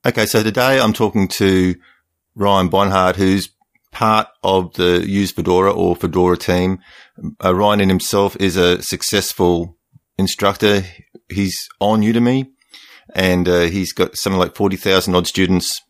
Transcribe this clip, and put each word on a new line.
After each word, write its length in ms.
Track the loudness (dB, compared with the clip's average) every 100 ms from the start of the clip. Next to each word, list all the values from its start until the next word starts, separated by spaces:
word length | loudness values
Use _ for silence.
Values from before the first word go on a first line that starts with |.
Okay, 220 | -2 0 0
so 160 | 0
today 360 | 0 0 2 2
I'm 140 | 0
talking 340 | 0 -2 0 -4
to 460 | 0 2 4 2 -2 _ _ _ _ _
Ryan 340 | -4 0 2 2
Bonhart, 480 | 0 2 2 2 2
who's 320 | 2 0 -4 _ _ _ _
part 360 | -2 0 2 -2 _
of 300 | 0 0 -2
the 340 | -2 2 2 0
Use 240 | -2 -2
Fedora 400 | -4 0 2 2
or 240 | 0 -2 -2
Fedora 400 | -2 0 0 0
team. 440 | 0 0 0 -4 _ -20 -20 -14 -14 -4
Uh, 120 | -2
Ryan 260 | 2 2 2
in 80 | 2
himself 480 | 0 0 -2 -2 -2
is 200 | -2 2
a 240 | 2 0
successful 960 | -4 -8 -4 -4 -4 0 2 2 -4 _ _ _ _ -4
instructor. 680 | -4 0 -2 2 2 2 -2 -16 _ -20 _
He's 360 | -4 -4 -6 -14 -4
on 220 | -2 0
Udemy, 480 | 0 0 0 -2 -4 _ _ -20 -20 -20 -12
and, 340 | -2 0 0 2
uh, 120 | 2
he's 320 | 2 -2 -6
got 200 | -2 -4
something 240 | -2 -4 -2
like 160 | -2
forty 220 | 0 -2 -2
thousand 380 | 0 0 2
odd 120 | -2 -2
students 540 | -2 0 0 -2 -10